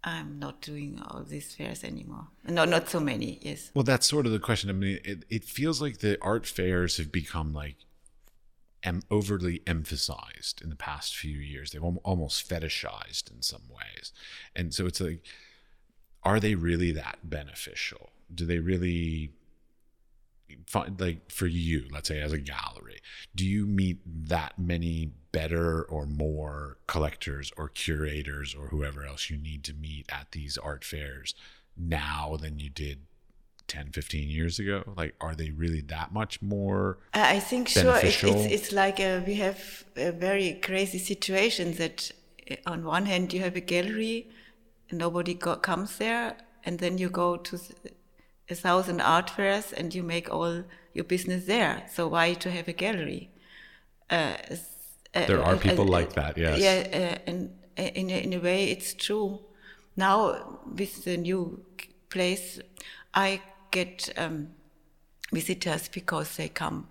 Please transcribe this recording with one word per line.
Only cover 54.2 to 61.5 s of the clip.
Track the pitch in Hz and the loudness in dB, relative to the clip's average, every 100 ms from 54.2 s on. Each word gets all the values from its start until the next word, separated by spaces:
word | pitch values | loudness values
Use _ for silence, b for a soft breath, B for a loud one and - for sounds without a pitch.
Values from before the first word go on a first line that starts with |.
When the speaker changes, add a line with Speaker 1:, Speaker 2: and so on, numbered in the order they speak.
| 147 - - | 2 -2 -8
Speaker 1:
s-, | 170 - - - - - | -10 -10 -16 -18 -20 -4
uh, | 180 - | 0 4
Speaker 2:
There | 196 | 6
are | 85 | 6
Speaker 1:
uh, | 92 | 6
Speaker 2:
people | 98 90 | 6 6
Speaker 1:
uh, | 98 90 | 8 6
Speaker 2:
like | 82 | 4
that, | - 73 80 | 0 -2 2
yes. | 82 78 | 4 6
Speaker 1:
Yeah, | 196 185 - | 8 6 4
uh, | 185 180 - - | 0 0 -2 -4
and, | 180 185 - - - | -4 -6 -10 -14 -4
uh, | |
in | 185 - 185 | -4 -2 -2
a, | 185 | 0
in | - | 0
a | 180 | 0
way | 175 185 196 | 2 4 2
it's | 185 - | 0 -4
true. | - - 214 196 196 - B B B B - | -4 0 0 0 -4 -12 B B B B 2
Now | 190 202 202 - - - | 6 6 6 2 -6 -14
with | - - 196 - | -12 -4 -4 -4
the | - 175 | -4 -2
new | 175 185 170 | 0 0 -2